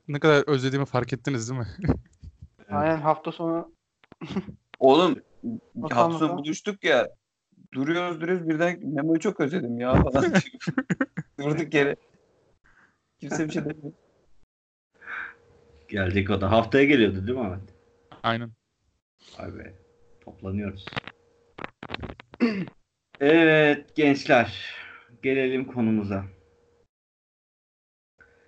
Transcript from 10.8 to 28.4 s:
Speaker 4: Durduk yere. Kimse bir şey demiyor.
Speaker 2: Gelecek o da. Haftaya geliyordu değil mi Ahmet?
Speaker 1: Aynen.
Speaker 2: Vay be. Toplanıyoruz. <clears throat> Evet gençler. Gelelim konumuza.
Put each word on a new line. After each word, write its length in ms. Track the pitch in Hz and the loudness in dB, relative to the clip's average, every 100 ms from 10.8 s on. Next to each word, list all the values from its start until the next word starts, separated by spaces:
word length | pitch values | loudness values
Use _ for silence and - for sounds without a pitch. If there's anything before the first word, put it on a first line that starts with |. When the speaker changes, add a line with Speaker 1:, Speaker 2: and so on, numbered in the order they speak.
| - - 269 - - - | -4 -4 -6 -8 -14 -8
Speaker 4:
Durduk 340 | 143 151 151 | -4 -2 0
yere. 220 | 151 143 156 _ _ _ _ _ _ _ _ _ _ _ _ | 2 2 0 _ _ _ _ _ _ _ _ _ _ _ _
Kimse 280 | 143 - 156 | -8 -6 -4
bir 60 | |
şey 80 | 160 147 | -4 -6
demiyor. 280 | 151 147 - _ _ _ - _ _ _ _ _ _ - - - - _ _ _ _ - | -8 -14 -18 _ _ _ -20 _ _ _ _ _ _ -16 -12 -14 -16 _ _ _ _ -10
Speaker 2:
Gelecek 420 | 104 95 98 98 | -4 0 0 0
o 120 | 98 | 0
da. 100 | 95 | 2
Haftaya 320 | 113 - 139 | 2 4 4
geliyordu 440 | 139 147 104 95 95 | 4 6 4 0 -4
değil 100 | 127 | -4
mi 60 | 107 | -6
Ahmet? 240 | 90 95 _ _ _ _ - | -8 -12 _ _ _ _ -8
Speaker 1:
Aynen. 280 | 117 113 117 110 _ _ _ _ _ _ - - | -4 -4 -6 -14 _ _ _ _ _ _ -20 -16
Speaker 2:
Vay 160 | - - | -14 -14
be. 160 | - - _ _ _ _ - | -18 -20 _ _ _ _ -20
Toplanıyoruz. 600 | - 95 202 208 - - - - - _ _ _ - - _ - - - - - - | -14 -6 -6 -6 -8 -12 -10 -10 -14 _ _ _ -16 -16 _ -12 -10 -10 -14 -16 -2
<clears throat> 60 | 233 202 165 - _ _ _ - | 0 0 -8 -12 _ _ _ 0
Evet 760 | 139 165 160 156 151 147 - - | 4 6 6 6 4 2 -2 0
gençler. 800 | 147 139 - 131 113 - - - - - - - | 2 2 4 4 4 -2 -14 -14 -16 -20 -20 -8
Gelelim 420 | 135 135 131 131 123 | -2 0 0 -2 -4
konumuza. 600 | 123 113 110 101 101 98 - _ _ _ _ _ _ _ _ _ _ _ _ _ _ _ _ _ _ _ _ | -2 0 0 0 -4 -6 -14 _ _ _ _ _ _ _ _ _ _ _ _ _ _ _ _ _ _ _ _